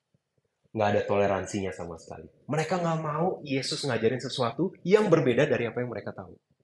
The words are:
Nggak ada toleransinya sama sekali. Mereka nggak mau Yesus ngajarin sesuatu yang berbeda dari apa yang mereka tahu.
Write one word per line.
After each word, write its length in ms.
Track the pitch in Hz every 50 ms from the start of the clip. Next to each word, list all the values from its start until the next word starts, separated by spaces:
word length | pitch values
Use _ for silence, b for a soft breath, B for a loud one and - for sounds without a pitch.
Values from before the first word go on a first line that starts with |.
| _ _ _ _ _ _ _ _ _ _ _ _ _ _ -
Nggak 160 | 110 104 104
ada 120 | 107 104 -
toleransinya 640 | - 101 101 101 98 98 92 92 - - 101 95 92
sama 320 | - - 87 85 82 80
sekali. 240 | - 85 85 80 82 - - _ _ -
Mereka 320 | 147 156 156 - 185 175
nggak 180 | 170 165 165 160
mau 400 | 156 151 147 156 175 185 - - 147
Yesus 400 | 143 135 135 127 - 160 - -
ngajarin 360 | 139 117 110 110 113 131 123
sesuatu 520 | 139 123 - 139 120 117 - - 175 190 - -
yang 240 | - 175 202 214 214
berbeda 400 | 190 165 151 139 127 113 123 151
dari 240 | 147 120 110 120 110
apa 160 | - 120 123
yang 80 | 120 107
mereka 240 | 101 - 110 -
tahu. 160 | - 92 87 85 - _ _ _ _